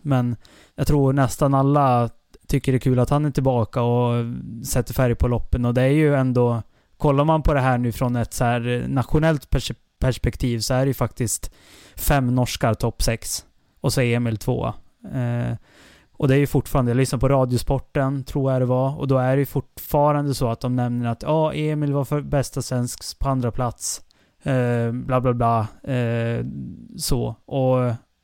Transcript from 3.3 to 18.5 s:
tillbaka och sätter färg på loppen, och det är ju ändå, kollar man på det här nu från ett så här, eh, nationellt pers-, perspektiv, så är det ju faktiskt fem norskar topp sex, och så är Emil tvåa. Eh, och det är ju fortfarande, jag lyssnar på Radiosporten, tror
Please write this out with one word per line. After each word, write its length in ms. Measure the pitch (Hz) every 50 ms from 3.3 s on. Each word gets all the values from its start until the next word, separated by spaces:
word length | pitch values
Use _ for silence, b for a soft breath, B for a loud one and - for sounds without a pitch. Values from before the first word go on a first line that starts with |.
tillbaka 500 | 135 - 131 131 127 123 110 - - 127
och 440 | 120 120 120 123 123 120 120 120 117 117 123 123 - 110 110 120 131
sätter 280 | 131 - 131 117 - -
färg 220 | - 131 120 117
på 120 | - -
loppen, 380 | 123 120 113 - - - 123 120
och 80 | 120 120
det 80 | 127
är 60 | 127
ju 280 | 131 143 156 156 147 143
ändå, 460 | 135 131 131 123 123 120 120 117 113 - _ _ _ _ _ _
kollar 280 | - - 151 139 135 143
man 180 | 160 160 160 139
på 100 | - 151
det 60 | 139
här 160 | 127 131 127
nu 140 | 120 123 120
från 240 | 107 - 135 123 123
ett 180 | 120 113 - -
så 100 | - 127
här, 240 | 120 120 120 117
eh, 200 | 123 123 123 123
nationellt 600 | 127 135 135 120 - - 151 151 160 160 143 - -
pers-, 260 | - 131 - - 113 _ _ _ _ -
perspektiv, 600 | - 131 120 - - - - - 131 123 117 113
så 140 | 110 - 131
är 60 | 127
det 80 | 135
ju 60 | 139 127
faktiskt 600 | - 127 117 - - 123 107 - - - - B B B B B B B B B
fem 400 | B - - 151 139 131 120 123
norskar 380 | 127 123 - - - - 117 110
topp 280 | - - 117 - -
sex, 440 | - 131 113 - - - - - - _ _ _ _ _ _ _
och 120 | - 123 117
så 80 | 139
är 140 | 123 120 117
Emil 220 | 120 120 117 110
tvåa. 360 | 107 - - 123 120 120 120 113 - - - _ _ 240 196 -
Eh, 420 | 131 123 120 120 120 120 120 117 - b b b b b b b b b b b
och 120 | - 151
det 80 | 135 131
är 40 | 143
ju 80 | 143
fortfarande, 440 | 135 - 139 - - - 143 123 120
jag 60 | 117
lyssnar 220 | 127 131 - - 120
på 80 | 127 131
Radiosporten, 920 | 139 135 131 123 123 117 - - 139 131 - _ - 147 135 135 139 139 127
tror 280 | - - 147 135 135